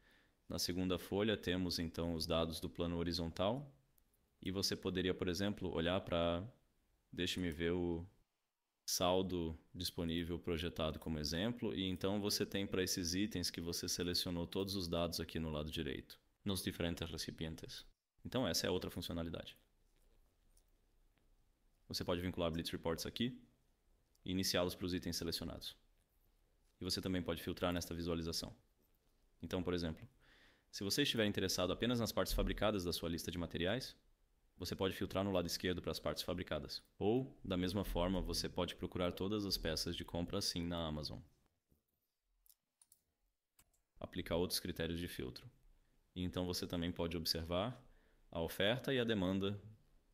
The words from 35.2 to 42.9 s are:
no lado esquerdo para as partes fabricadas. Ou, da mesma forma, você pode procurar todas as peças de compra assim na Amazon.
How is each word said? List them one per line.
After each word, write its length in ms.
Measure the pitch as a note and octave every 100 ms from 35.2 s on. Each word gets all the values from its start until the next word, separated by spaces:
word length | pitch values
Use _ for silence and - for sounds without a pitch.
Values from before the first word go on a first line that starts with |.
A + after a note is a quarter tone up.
no 80 | G2+
lado 160 | F#2 E2+
esquerdo 340 | - F#2 F2
para 100 | E2
as 80 | D#2
partes 220 | D#2 D2+
fabricadas. 640 | - F2 - D#2 C#2 - - -
Ou, 360 | G2 B2+ C3+ -
da 140 | F#2 F2+
mesma 260 | F#2 G2+
forma, 380 | F#2 F2 F2+ F#2
você 260 | E2 E2+ E2
pode 280 | - E2+ -
procurar 360 | F2+ F2 F2
todas 320 | - F#2+ G#2+
as 140 | G2 -
peças 380 | E2 D#2 - F2
de 100 | E2+
compra 320 | F2 E2+ G2+
assim 260 | - F2
na 220 | E2+ E2+ D#2+
Amazon. 340 | D2+ C#2+ G#1+ - _ _ _ _ _ _ _ _ _ _ _ _ - _ _ _